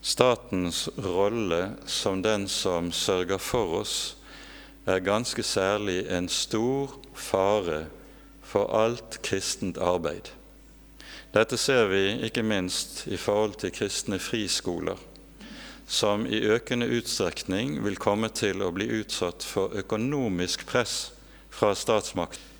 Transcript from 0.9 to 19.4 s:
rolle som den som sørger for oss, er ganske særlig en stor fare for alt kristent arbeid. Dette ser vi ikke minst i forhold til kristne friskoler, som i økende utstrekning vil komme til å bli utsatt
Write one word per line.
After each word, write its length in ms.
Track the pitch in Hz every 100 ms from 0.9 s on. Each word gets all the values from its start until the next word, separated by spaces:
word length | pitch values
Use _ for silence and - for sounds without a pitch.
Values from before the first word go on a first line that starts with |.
| -
rolle 800 | 98 87 98 117 101 85 92 - -
som 380 | - - 95
den 240 | 95 107 98
som 400 | - - 87 87 85
sørger 440 | - 92 90 95
for 420 | - 127 98 85
oss, 160 | 104 - - - - - - - - - -
er 140 | 92
ganske 440 | 92 104 123 -
særlig 640 | 104 - 95 104 104 90 -
en 180 | 92 90
stor 640 | - - 110 117 135 139 - -
fare 720 | - - 98 98 104 90 78 80 - - - - -
for 280 | - 101 101
alt 500 | 110 113 120 - - -
kristent 520 | 95 - - 98 85
arbeid. 520 | 90 90 78 85 - - - - - - - - - - -
Dette 240 | 104 113 123
ser 320 | - 131 107
vi 140 | 95 98 117 113
ikke 180 | 117 110
minst 580 | 104 90 - - - -
i 100 | 98
forhold 400 | - 104 107 98
til 140 | 98
kristne 460 | - 101 - - 95
friskoler, 760 | - 117 98 - - 85 82 92 - - - - - - - - -
som 380 | - 110 104 120
i 200 | 107 110
økende 420 | 113 - 123 117
utstrekning 920 | 120 - - 92 - - 92 127 147
vil 140 | 104 98
komme 320 | - 104 110
til 320 | - 107 95
å 100 | 95
bli 140 | 87 110 110
utsatt 420 | 104 - 90 -